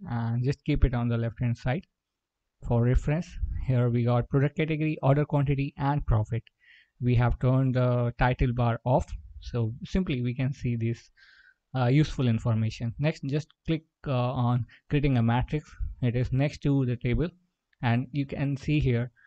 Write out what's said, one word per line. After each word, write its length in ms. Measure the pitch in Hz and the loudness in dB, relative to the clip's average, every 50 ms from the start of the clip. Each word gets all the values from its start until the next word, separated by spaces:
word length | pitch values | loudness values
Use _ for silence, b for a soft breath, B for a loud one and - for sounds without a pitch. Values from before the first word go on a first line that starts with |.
| 202 - | -12 -8
and 340 | 120 117 117 113 117 120 123 | -6 -4 -2 -2 -2 -2 0
just 220 | 135 139 - _ | -2 -2 -2 _
keep 180 | - 147 143 - | -2 2 4 4
it 100 | 127 123 | 4 4
on 140 | 120 117 120 | 0 0 0
the 100 | 117 117 | 0 -2
left 220 | 117 117 - - | -2 -4 -4 -4
hand 180 | 127 120 117 - | -2 -2 -2 -2
side 260 | - 127 127 190 - _ _ _ _ _ _ _ _ _ _ _ _ _ _ _ - - | -2 -4 -4 -4 -6 _ _ _ _ _ _ _ _ _ _ _ _ _ _ _ -4 0
for 160 | 123 117 120 | 0 2 4
reference. 460 | 123 127 - - 151 147 165 - - - - - - - - - | 4 2 2 2 0 -2 -2 -4 -6 -8 -6 -6 -4 -4 -4 -2
Here 240 | - 127 120 123 123 | 0 2 2 2 2
we 140 | 117 120 117 | 2 2 2
got 240 | 120 120 120 120 - | 2 2 2 0 2
product 300 | - 139 135 147 - - | 2 2 2 2 0 -2
category, 400 | 156 151 156 151 156 156 151 - | -2 -2 0 -2 0 -2 -2 0
order 220 | - 135 143 147 147 | 2 2 4 4 2
quantity, 500 | - 151 143 135 139 143 135 139 147 - - | 0 0 0 0 0 0 -2 -2 -6 -6 -4
and 280 | 143 139 147 147 - | -2 -2 0 -2 0
profit. 380 | - 135 110 107 - 117 113 - _ _ b b b b b b b b _ | 2 2 2 2 -2 -4 -8 -8 _ _ b b b b b b b b _
We 160 | 127 123 123 | 0 2 2
have 240 | 117 123 120 113 - | 4 4 2 2 2
turned 360 | - 127 131 131 135 131 120 | 2 2 2 2 2 2 2
the 380 | 127 123 123 123 123 120 120 - - | 2 2 2 2 0 0 -2 0 0
title 320 | 135 123 131 - 143 127 120 | 0 0 2 2 0 0 0
bar 280 | 123 120 117 117 - - | 0 0 0 0 -2 0
off, 220 | 127 131 165 - - - - - - - - | 0 0 0 0 -2 -8 -14 -14 -16 -20 -16
so 340 | - - - 120 117 110 117 - 190 | -14 -8 -4 -2 -2 -2 -4 -8 -10
simply 360 | - - 190 185 185 147 123 | -2 -2 0 0 0 -2 -2
we 140 | 120 123 120 | -2 -4 -2
can 160 | 127 131 127 | -2 -2 -4
see 240 | 135 - - 123 120 | -4 -4 -4 -4 -2
this, 340 | 117 113 113 117 - - - _ B B B B B B B B B B _ - | 0 -2 -2 -2 -4 -8 -18 _ B B B B B B B B B B _ -4
uh, 120 | 131 123 | 0 2
useful 420 | 120 135 151 151 - - - 131 120 | 4 4 4 4 2 0 0 0 2
information. 680 | 113 110 - 120 113 110 110 110 - - 123 117 - - | 2 2 0 0 0 0 0 -2 -4 -4 -6 -6 -4 -2
Next, 240 | 143 156 151 - - | -2 -2 -2 -2 -4
just 240 | 135 127 156 147 - _ _ _ | -4 -4 -4 -4 -6 _ _ _
click, 180 | - 160 156 - _ _ _ - | -4 -4 -4 -4 _ _ _ -6
uh, 60 | 147 | -4
on 540 | 131 123 123 123 135 135 120 120 123 123 113 B B B B _ | -2 0 0 0 0 0 0 2 2 0 -2 B B B B _
creating 280 | 147 147 135 143 131 123 | -2 0 2 2 2 4
a 60 | 113 | 4
matrix. 460 | 113 117 123 117 - - 151 - - - - - - - - | 2 2 2 0 -2 -4 -6 -6 -8 -10 -8 -8 -8 -6 -2
It 160 | 131 123 113 123 | -2 -2 0 0
is 160 | 123 - 123 | -2 0 0
next 240 | 131 143 151 - - - | 0 0 -2 -2 -2 -2
to 220 | 147 139 139 131 | 0 2 2 2
the 120 | 123 120 - | 0 -2 -2
table, 320 | - 123 117 120 151 180 - _ _ _ _ _ _ _ _ _ | -2 0 0 0 0 -2 -4 _ _ _ _ _ _ _ _ _
and 260 | - 120 117 120 135 - | 0 0 2 2 0 -2
you 140 | - 143 139 | -4 -4 -4
can 320 | 139 - - 143 139 139 135 | -4 -4 -4 -2 -2 -4 -4
see 220 | - - 151 151 | -2 0 0 2
here 280 | 127 131 117 117 120 127 b b b | 2 2 2 0 -2 -4 b b b